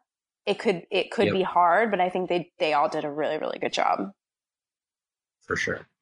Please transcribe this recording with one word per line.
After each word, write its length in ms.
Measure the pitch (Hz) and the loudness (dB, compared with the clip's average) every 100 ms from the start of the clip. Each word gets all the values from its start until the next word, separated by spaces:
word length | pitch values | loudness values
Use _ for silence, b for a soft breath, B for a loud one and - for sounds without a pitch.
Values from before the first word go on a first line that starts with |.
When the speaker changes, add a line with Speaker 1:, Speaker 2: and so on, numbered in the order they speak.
| _ _ _ _ - | _ _ _ _ -4
Speaker 1:
It 140 | 196 | -2
could, 260 | 226 175 - | 0 -2 -2
it 180 | 190 - | -2 -2
could 180 | - 208 | 0 2
Speaker 2:
Yep. 60 | |
Speaker 1:
be 80 | 190 | 2
hard, 460 | 185 175 175 175 226 | 0 4 4 4 2
but 120 | 196 | 2
I 80 | 180 | 0
think 180 | 185 180 | 0 -2
they, 240 | 175 156 - | -2 -4 -4
they 140 | 165 | 0
all 160 | 147 151 | 2 2
did 160 | 156 151 | 0 -6
a 40 | |
really, 280 | 147 143 151 | -4 -2 -2
really 220 | - - | -4 -4
good 120 | - | -4
job. 380 | - - - 196 - _ _ _ _ _ _ _ _ _ _ _ _ | 0 0 0 -4 -10 _ _ _ _ _ _ _ _ _ _ _ _
Speaker 2:
For 140 | - 85 | -6 -4
sure. 320 | - - - _ | -2 -4 -10 _